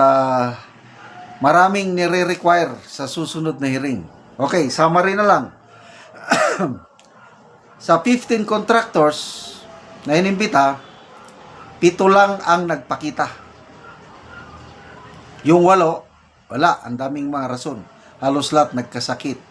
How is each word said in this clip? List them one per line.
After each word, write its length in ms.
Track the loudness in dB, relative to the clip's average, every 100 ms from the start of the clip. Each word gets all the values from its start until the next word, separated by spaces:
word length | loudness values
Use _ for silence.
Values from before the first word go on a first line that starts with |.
ah, 560 | 2 4 0 0 -2 -6 -16 -20 -20 -20 -20 -20 -18 -2
maraming 560 | 2 4 4 0 -2
nire-require 800 | -2 0 0 -2 -2 2 2 0 -6 -16
sa 180 | -12 -10
susunod 560 | -8 -8 -6 -6 -4
na 80 | -4
hearing. 480 | -4 -4 -6 -10 -20 -16 -6
Okay, 320 | -2 0 0
summary 480 | 2 2 2 0 0
na 80 | 2
lang. 180 | 2 0 -14 _ -20 -20 -20 -20 -12 -4 0 0 -2
<clears throat> 240 | -4 -6 -16 _ _ -20 -20 -20 -20 -20 _ -6
Sa 160 | 0 2
fifteen 480 | 2 0 0 -2 -2
contractors 1040 | -2 2 0 2 2 2 0 -8 -14 -16 -18 -20 -20 -20 -12 -2
na 80 | 0
inimbita, 640 | 0 0 0 2 2 0 -10 -20 -20 -20 -20 -20 -20 -20 -20 0
pito 240 | 2 4 4
lang 320 | 6 4 2 0
ang 160 | 0
nagpakita. 640 | 0 -6 -6 -8 -6 -4 -6 -8 -20 -20 -20 -20 -20 -20 -20 -20 -20 -20 -20 -20 -20 -20 -20 -20 -20 -20 -20 -4
Yung 240 | 4 6 6
walo, 400 | 6 4 -2 -10 _ _ _ -10
wala, 320 | 0 0 0 -6
ang 80 | -8
daming 320 | -8 -8 -6
mga 240 | -6 -6
rason. 320 | -8 -8 -12 -14 -20 -20 -6
Halos 320 | -2 -2 0 2
lahat 240 | 2 -2
nagkasakit. 640 | -8 -8 -8 -6 -8 -10 -14